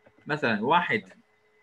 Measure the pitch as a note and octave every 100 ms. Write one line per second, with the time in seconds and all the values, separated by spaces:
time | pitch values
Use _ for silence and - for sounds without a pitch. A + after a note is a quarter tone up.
0 | _ _ - D3 C3 G#2+ A#2 E3+ D#3+ A#2
1 | - - _ _ _ _